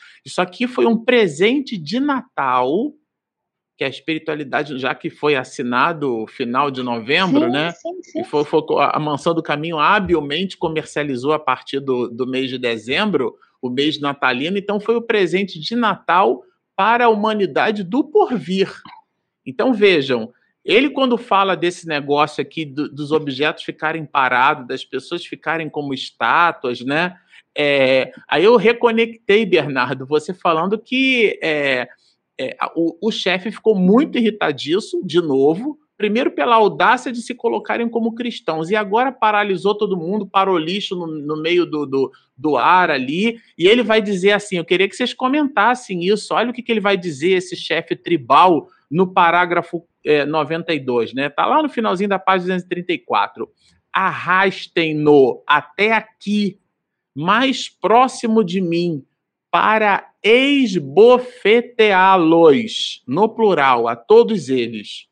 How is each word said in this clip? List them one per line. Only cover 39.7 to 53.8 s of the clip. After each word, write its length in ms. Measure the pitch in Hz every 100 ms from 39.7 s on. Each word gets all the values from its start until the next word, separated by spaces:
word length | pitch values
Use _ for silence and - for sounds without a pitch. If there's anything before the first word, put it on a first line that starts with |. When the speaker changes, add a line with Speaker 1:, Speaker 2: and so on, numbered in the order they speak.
| 208
Speaker 1:
todo 200 | 202 185
mundo, 320 | 165 214 190
parou 300 | 196 196 175
lixo 380 | 160 202 - 180
no, 100 | 165
no 360 | 156 147 156
meio 260 | 165 175 156
do, 180 | 147 139
do, 260 | 135 131 - _ -
do 220 | 147 127
ar 320 | 131 185 175
ali, 480 | 139 127 170 226 233 _ -
e 120 | 180
ele 160 | 247
vai 180 | 214 220
dizer 300 | 208 185 196
assim: 260 | 202 202 175
eu 80 | -
queria 240 | 180 196
que 60 | -
vocês 180 | 247
comentassem 880 | - 254 302 269 202 220 247 - 175
isso, 300 | 175 208 -
olha 160 | 165 240
o 40 |
que, 100 | 240
que 80 | -
ele 100 | 220
vai 160 | 202 196
dizer, 360 | 175 131 175
esse 220 | 185 180 170
chefe 400 | - 160 - 175
tribal, 720 | - 165 123 147 180 147 - _ -
no 240 | 160 185
parágrafo, 720 | 185 170 175 175 170 170 170 - _ 151
é, 200 | 147 139
noventa 480 | 156 143 165 170
e 60 | 151
dois, 340 | 127 120 110
né? 160 | 127 139
Tá 160 | 160 190
lá 160 | 294
no 60 | 285
finalzinho 400 | 240 214 185 208
da 100 | 190
página 340 | 190 185 180
duzentos 120 | 185 180
e 40 |
trinta 240 | 175 175
e 60 | 165
quatro. 520 | - 107 101 - - _ _ _